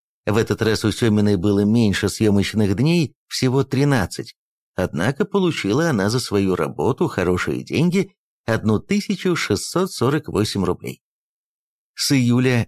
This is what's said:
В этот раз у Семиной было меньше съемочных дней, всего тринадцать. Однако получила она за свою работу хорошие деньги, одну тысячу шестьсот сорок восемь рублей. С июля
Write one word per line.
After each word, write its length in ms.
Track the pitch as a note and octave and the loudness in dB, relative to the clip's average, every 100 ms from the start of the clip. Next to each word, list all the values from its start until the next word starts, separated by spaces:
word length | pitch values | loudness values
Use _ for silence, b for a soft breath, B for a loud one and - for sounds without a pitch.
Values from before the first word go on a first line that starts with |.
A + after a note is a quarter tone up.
| _ _ - | _ _ -2
В 100 | G#2+ | 0
этот 240 | A2 A2 | 0 0
раз 240 | A2 G#2 | 0 0
у 60 | A2 | 0
Семиной 460 | - A#2 G#2+ G#2 G2+ | 0 2 2 2 2
было 280 | G#2 G2+ | 2 2
меньше 440 | G#2 A#2 G#2+ F2+ G2 | 2 4 2 2 -2
съемочных 640 | - G#2+ G2+ F#2 G#2 G2+ | 0 2 2 0 0 0
дней, 400 | G2 D3+ F3 C#3 _ - | 0 2 2 0 _ -12
всего 340 | - C3 C3+ | -2 0 0
тринадцать. 720 | C3 C3 C#3+ C3 F2 - - - _ _ _ | 0 0 2 2 -2 -6 -14 -16 _ _ _
Однако 500 | - F2+ D2 G#2 C#3 | -4 -4 0 -2 -2
получила 640 | G#3 G3+ F3+ - G2 B2+ E3+ | -2 -2 -2 -2 -2 0 0
она 220 | A2+ G2+ | 0 0
за 80 | B2 | -2
свою 380 | - G2+ G2 F2 | -2 0 0 0
работу 500 | D2 - E2+ - E3+ | -2 -2 -2 0 -2
хорошие 560 | - F2+ F2+ - C2 | 0 0 0 -2 -6
деньги, 500 | - G#2 F3 F#3 - _ _ _ | -4 0 0 0 -4 _ _ _
одну 360 | - A2 G2+ G#2 | -4 -2 0 0
тысячу 560 | - G3+ - F#3+ F#3 E3 | 0 -4 -2 -4 -2 -2
шестьсот 560 | - - - E3+ F#3 | -2 -4 -2 -4 -4
сорок 340 | - A#2+ - - | -2 0 -2 -2
восемь 380 | F#2+ G#2+ G2+ | -2 -2 -2
рублей. 360 | F2+ E2+ A#1+ B1 _ _ _ _ _ _ _ _ _ | -2 -4 -8 -14 _ _ _ _ _ _ _ _ _
С 160 | - - | -6 0
июля 560 | C#3 A#2+ B2 B2+ B2 | 2 4 2 2 2